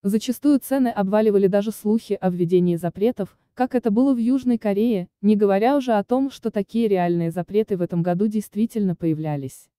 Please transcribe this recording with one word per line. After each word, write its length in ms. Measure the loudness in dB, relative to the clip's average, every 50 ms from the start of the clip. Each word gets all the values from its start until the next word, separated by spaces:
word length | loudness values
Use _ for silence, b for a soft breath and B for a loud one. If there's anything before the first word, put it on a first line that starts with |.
Зачастую 580 | -2 -2 -2 -2 -2 -4 -8 -2 2 2 2 2
цены 280 | 0 -2 -2 0 0
обваливали 580 | 0 0 -2 -2 2 2 2 2 4 4 4 2
даже 240 | 4 2 0 -2 -2
слухи 480 | -8 -4 -2 0 0 0 0 -4 -6 -2
о 120 | -2 -2
введении 440 | 0 0 -2 2 2 2 2 2 0
запретов, 640 | -2 -4 -6 -4 -2 -2 -2 -2 -4 -8 -10 _ _ _ _ _
как 220 | -4 -4 -2 -2
это 160 | -2 0 0
было 240 | 0 2 2 2 2
в 20 |
Южной 400 | 0 0 0 0 0 0 0 -2
Корее, 500 | 0 0 -2 0 2 0 0 0 -2 -4 -8 _ _
не 140 | 2 2 4
говоря 420 | 4 4 2 4 4 4 2 2
уже 160 | 2 0 0 0
о 100 | 0 0
том, 280 | _ -2 -2 -2 -2
что 180 | -6 -8 -8 -6
такие 380 | -4 -4 -6 _ -2 -2 0
реальные 420 | 2 2 2 2 0 0 0 -2 -2
запреты 480 | -4 -6 -8 -2 -2 -2 0 0 -2
в 60 | -4 -2
этом 180 | -2 -2 -2
году 240 | 0 0 0 0 0
действительно 680 | -2 -2 -4 -6 -6 _ -4 -4 -2 -2 -2 -2 -2 -2
появлялись. 760 | _ -2 -2 -2 -2 -4 -6 -6 -6 -8 -10 -14 -16 -20 _ _